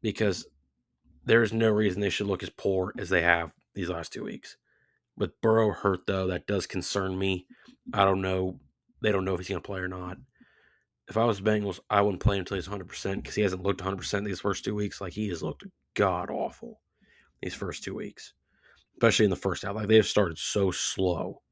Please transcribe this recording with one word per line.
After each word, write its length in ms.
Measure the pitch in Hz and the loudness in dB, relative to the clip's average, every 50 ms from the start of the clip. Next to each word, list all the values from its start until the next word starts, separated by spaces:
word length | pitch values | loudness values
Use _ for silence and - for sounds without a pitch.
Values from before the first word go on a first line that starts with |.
| - | -2
because 440 | 113 98 - 110 104 92 - - - _ _ _ _ _ _ _ _ _ _ _ _ _ _ _ | -4 -2 0 0 0 0 -2 -6 -16 _ _ _ _ _ _ _ _ _ _ _ _ _ _ _
there 160 | - 117 117 120 | 4 6 6 6
is 100 | 104 113 | 4 2
no 180 | 113 113 110 | 4 4 4
reason 300 | 107 104 110 104 90 98 | 4 4 2 2 2 2
they 100 | 104 98 | 0 0
should 160 | 92 - 104 | 0 0 0
look 160 | 101 98 90 - | 0 -2 -2 -2
as 80 | 92 | -8
poor 420 | _ - - 101 98 95 92 101 - - | _ -4 -2 0 2 2 0 -2 -4 -8
as 120 | 104 85 | -4 2
they 120 | 95 90 85 | 2 2 4
have 300 | 87 87 85 85 82 _ _ _ _ _ | 4 4 4 2 -4 _ _ _ _ _
these 160 | - 92 85 | -6 -4 -4
last 220 | 90 85 82 - - | -4 -6 -8 -10 -10
two 120 | - - | -10 -10
weeks. 320 | - - - _ - - _ _ _ _ _ _ _ _ _ _ _ _ | -10 -10 -12 _ -18 -20 _ _ _ _ _ _ _ _ _ _ _ _
With 240 | - 104 90 - _ - | -4 -4 -4 -4 _ 2
Burrow 280 | 113 110 113 113 107 | 4 6 6 6 4
hurt, 360 | 92 - - 101 95 90 - | 2 2 2 2 2 2 0
though, 200 | - 98 95 95 92 | -2 -2 0 0 0
that 180 | 92 87 - | -2 -2 -2
does 200 | - 104 98 90 | -2 -2 -2 -2
concern 500 | - - 95 82 - - 101 95 95 95 | -2 -6 -6 -6 -2 -2 -2 -2 -2 -2
me. 300 | 92 98 98 95 90 - _ - _ _ - - _ _ - 120 | -2 0 0 0 -2 -4 _ -20 _ _ -20 -20 _ _ -6 2
I 120 | 107 98 | 4 4
don't 180 | 98 95 98 95 | 4 4 2 0
know. 360 | 95 92 92 92 95 95 - _ _ _ _ _ _ _ _ | 0 0 0 -2 -2 -4 -8 _ _ _ _ _ _ _ _
They 120 | - 110 101 | -2 0 0
don't 120 | 98 92 | 2 0
know 100 | 95 95 | 0 -2
if 60 | 90 | -2
he's 80 | 90 - | -2 -4
gonna 120 | 98 87 | -6 -6
play 180 | - - 101 92 | -6 -6 -8 -6
or 100 | 92 92 | -6 -6
not. 280 | 92 92 90 90 92 - - _ _ _ - _ _ _ _ _ _ _ _ _ _ _ _ | -6 -8 -8 -10 -10 -12 -16 _ _ _ -20 _ _ _ _ _ _ _ _ _ _ _ _
If 100 | - - | -4 0
I 80 | 110 113 | 2 2
was 160 | 120 107 95 | 2 2 2
Bengals, 400 | 95 107 107 104 104 101 90 - _ _ | 2 2 2 2 0 -2 -6 -6 _ _
I 140 | 107 101 101 | 2 2 2
wouldn't 200 | 104 98 92 - | 2 0 2 2
play 140 | - 101 | 0 2
him 40 | 98 | 2
until 160 | 92 - 101 | -4 -4 -4
he's 100 | 95 85 | -6 -6
a 40 | 92 | -6
hundred 180 | 101 101 90 85 | -8 -10 -10 -12
percent 360 | - - - 98 95 - - | -14 -8 -6 -4 -4 -4 -6
'cause 100 | - - | -6 -2
he 80 | - 104 | 0 0
hasn't 200 | 98 92 90 90 | 0 0 0 -2
looked 180 | 98 98 - | -2 -2 -2
a 40 | 92 | -2
hundred 120 | 95 98 | -6 -6
percent 300 | 95 95 - - 101 104 | -4 -6 -4 -4 -4 -4
these 140 | 104 98 90 | -4 -6 -4
first 240 | - 104 98 - - | -4 -4 -4 -4 -4
two 100 | 110 107 | -6 -4
weeks. 260 | 104 104 98 - - | -2 -4 -4 -6 -8
Like, 140 | 101 90 - | -10 -8 -6
he 140 | - 107 101 | -6 -4 -4
has 140 | 90 80 76 | -4 -6 -6
looked 220 | 156 147 - - 190 _ _ _ _ _ | -8 -8 -8 -14 -20 _ _ _ _ _
god-awful 840 | - 104 98 90 87 87 - - - - - - - - 60 - _ _ _ _ _ _ _ _ _ _ _ _ _ - | 0 2 2 2 0 -4 -4 -4 -4 -4 -6 -6 -10 -16 -18 -18 _ _ _ _ _ _ _ _ _ _ _ _ _ -10
these 120 | 90 - | -10 -8
first 280 | - 107 92 82 - - | -6 -8 -8 -8 -8 -8
two 120 | - 95 | -8 -8
weeks, 400 | - - - - - - - _ _ _ _ _ _ _ _ _ _ _ _ _ | -8 -8 -10 -12 -14 -20 -20 _ _ _ _ _ _ _ _ _ _ _ _ _
especially 300 | - - 113 107 - 110 | 2 2 4 6 6 4
in 60 | 101 | 4
the 60 | 95 | 4
first 260 | 87 - 98 90 - - | 2 -2 -4 -4 -4 -6
half. 120 | 95 98 | -6 -6
Like, 140 | 107 107 101 | -4 0 6
they 80 | 110 | 6
have 100 | 110 101 | 6 6
started 320 | - - 107 101 87 82 - | 6 4 2 2 2 0 -4
so 320 | - - - 104 98 95 | -6 -2 0 2 2 2
slow 720 | 87 - - - - - 98 92 87 82 - 95 98 - _ _ | 0 0 -4 -4 -2 0 0 0 2 0 -4 -8 -8 -12 _ _